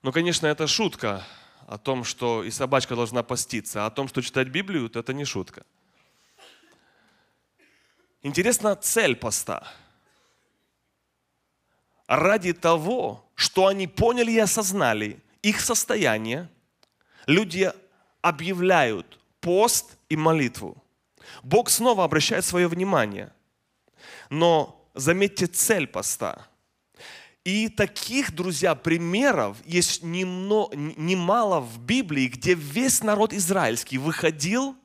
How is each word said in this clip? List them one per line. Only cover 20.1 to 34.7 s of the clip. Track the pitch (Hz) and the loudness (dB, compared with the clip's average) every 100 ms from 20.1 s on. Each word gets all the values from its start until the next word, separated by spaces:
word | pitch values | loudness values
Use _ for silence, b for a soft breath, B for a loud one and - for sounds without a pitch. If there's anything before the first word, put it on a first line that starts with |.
и | 156 | 0
молитву. | 160 160 127 - 95 - _ _ _ _ B B | 2 2 0 -4 -14 -14 _ _ _ _ B B
Бог | 127 208 240 | 2 2 4
снова | - 240 220 | 2 2 2
обращает | 170 156 147 - | 2 2 2 0
своё | - 175 175 | 0 0 0
внимание. | 170 190 175 107 98 101 _ _ _ _ _ _ B B B B | 0 0 2 0 -4 -14 _ _ _ _ _ _ B B B B
Но | 147 170 160 143 - _ | 2 4 4 2 -8 _
заметьте | - 135 180 202 196 175 | -4 0 2 2 0 -4
цель | - - 208 135 | 0 0 0 0
поста. | - 101 - 98 - - _ _ _ _ _ B B B B | -6 -6 -4 -6 -8 -16 _ _ _ _ _ B B B B
И | - 202 220 | -2 0 -2
таких, | 214 202 - - 247 233 | 0 -2 0 -4 -2 -2
друзья, | 160 180 151 185 | -4 -4 0 0
примеров | 147 - 165 170 190 277 190 104 104 | 0 0 0 0 2 2 2 0 -4
есть | - 175 170 - | -2 0 0 -2
немно-, | 165 175 185 180 190 214 202 | -4 -4 -4 -6 0 0 0
н-, | 143 147 160 | -4 -8 -4
немало | 160 190 170 220 214 175 | -2 0 2 2 2 0
в | 120 113 | -2 -14
Библии, | 120 247 202 143 131 | -2 -2 0 0 -2
где | 123 147 | -2 0
весь | 180 147 147 262 - | 0 0 -2 2 2
народ | 220 208 220 | 2 2 2
израильский | 202 170 190 139 117 - 131 | 0 0 2 2 0 -4 -4
выходил | 143 160 165 156 147 226 269 | -2 0 0 0 -2 0 -2